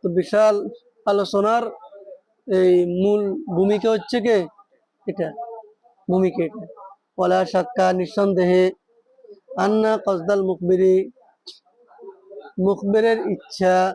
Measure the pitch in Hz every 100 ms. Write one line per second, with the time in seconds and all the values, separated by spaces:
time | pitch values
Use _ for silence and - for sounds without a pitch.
0 | 190 175 180 208 214 208 202 - _ _
1 | - 202 190 202 202 233 226 - - -
2 | 202 180 _ _ - 190 185 180 175 175
3 | 196 208 202 190 - 175 196 208 226 220
4 | - 247 220 220 170 _ _ _ _ _
5 | - 165 160 - 233 - - _ _ _
6 | - 185 190 - 160 220 175 - - -
7 | _ - 180 185 190 190 175 - 185 185
8 | 175 - 202 190 180 185 185 - _ _
9 | _ _ - - _ 523 196 214 220 220
10 | - 190 165 202 190 180 175 185 185 185
11 | 190 - _ _ - - _ _ _ -
12 | - - _ - - - 190 196 202 214
13 | 226 226 214 185 - - 185 185 185